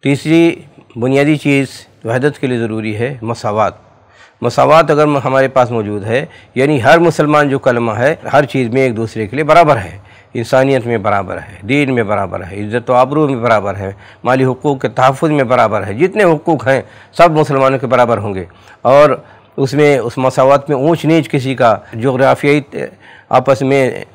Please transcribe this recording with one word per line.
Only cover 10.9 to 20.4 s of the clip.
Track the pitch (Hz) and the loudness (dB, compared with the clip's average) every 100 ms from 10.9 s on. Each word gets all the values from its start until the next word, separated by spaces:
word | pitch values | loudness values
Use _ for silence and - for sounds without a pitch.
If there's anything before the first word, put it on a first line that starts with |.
| 117 | -4
बराबर | 101 101 95 90 | -2 -2 -4 -10
है, | 92 101 98 | -14 -18 -4
दीन | 139 139 | -2 0
में | 127 101 | -2 -2
बराबर | 104 95 92 | -4 -4 -8
है, | 92 98 | -12 -12
इज़्ज़त | 104 117 117 | -6 -6 -2
व | |
आबरू | 123 131 143 151 | 0 2 0 -2
में | 131 | -2
बराबर | 117 110 101 98 | 0 0 -2 -8
है, | 98 98 - - - | -10 -12 -20 -8 -2
माली | 131 | 0
हुकूक | 131 127 151 135 | 0 -2 -4 -2
के | 131 | -4
तहफ़्फ़ुज़ | 113 131 135 165 | 0 0 2 -2
में | 151 120 | 0 0
बराबर | 123 110 104 | 2 2 0
है, | 98 101 | -4 -2
जितने | 185 214 | -2 2
हुकूक | 190 156 165 151 113 | 2 2 0 -2 0
हैं | 135 - - - - | -2 -2 -20 -20 -4
सब | 139 | -4
मुसलमानों | 151 147 139 135 135 | -2 -2 0 0 0
के | 127 | -2
बराबर | 123 120 110 | 0 2 0
होंगे। | 104 95 87 _ - - 117 | -4 -8 -12 _ -20 -6 2
और | 139 147 123 - - _ - | 6 6 2 -8 -20 _ -6
उसमें, | 135 139 147 139 | -4 2 2 2
उस | 117 123 | -2 -2
मसावत | 131 135 | -2 2